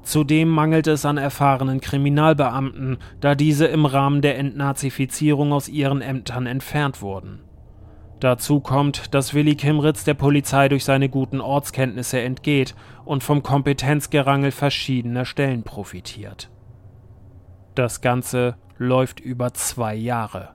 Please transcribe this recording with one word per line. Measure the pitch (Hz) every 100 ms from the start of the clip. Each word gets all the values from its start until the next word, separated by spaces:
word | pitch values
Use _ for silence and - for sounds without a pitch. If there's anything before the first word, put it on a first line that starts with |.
Zudem | - 151 143 156 165
mangelt | 160 156 160 156
es | 151 147
an | 147
erfahrenen | 139 - 139 131 135 131
Kriminalbeamten, | - 139 143 143 156 156 131 127 135 - 131 127 - -
da | 143 139
diese | 151 147 160
im | 156 151
Rahmen | 139 139 143
der | 143 127
Entnazifizierung | 139 117 139 135 135 - 131 - 151 143 147
aus | 143 -
ihren | 147 139 139
Ämtern | 123 131 104 123 123
entfernt | 131 - 147 143 -
wurden. | 101 95 98 101 - - - - - - - -
Dazu | 131 123 - 147
kommt, | - 135 143 135 -
dass | 139 131
Willi | 143 147 143
Kimritz | 135 151 147 151 -
der |
Polizei | 147 139 143 135 135 139
durch | 139 -
seine | 135 135
guten | 135 131 135
Ortskenntnisse | 131 139 139 - 127 104 120 131
entgeht | 123 127 - 143 127 - - -
und | - 139
vom | - 147
Kompetenzgerangel | - 139 139 139 127 147 - 147 135 139 139
verschiedener | 131 143 - - 127 117 123 127
Stellen | - 139 123
profitiert. | - - 98 90 - - 101 - - - - - - - - - - - - - - -
Das | 120 -
Ganze | 127 123 - 127 123 120 - -
läuft | 123 127 127 -
über | 127 123 123
zwei | - - - 110 110
Jahre. | 117 117 107 92 95